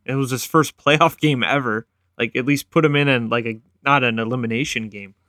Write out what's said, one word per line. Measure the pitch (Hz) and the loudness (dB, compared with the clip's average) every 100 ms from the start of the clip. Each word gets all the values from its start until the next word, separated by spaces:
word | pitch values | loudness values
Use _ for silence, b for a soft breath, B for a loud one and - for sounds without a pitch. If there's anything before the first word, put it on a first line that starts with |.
| - | -6
It | 135 | -2
was | 131 | -2
his | 123 | -4
first | - 160 147 - | 0 2 0 -2
<laughs> | 143 | 2
playoff | 151 165 - | 4 4 2
game | 156 131 | 0 0
ever. | 107 139 123 110 - _ _ - | 0 -2 -2 -4 -8 _ _ -6
Like, | 117 123 | -4 -2
at | 127 | -2
least | 143 - | -2 0
put | 165 | 0
him | 156 143 | 2 2
in, | 143 | 2
and, | 127 113 | 0 0
like, | 117 117 | -2 -4
a, | 110 _ _ 139 | -10 _ _ 0
not | 143 | 2
an | 123 113 | 2 -2
elimination | 113 127 117 113 - 120 110 | -2 -4 -2 -4 -4 -6 -8
game | 104 98 _ | -12 -18 _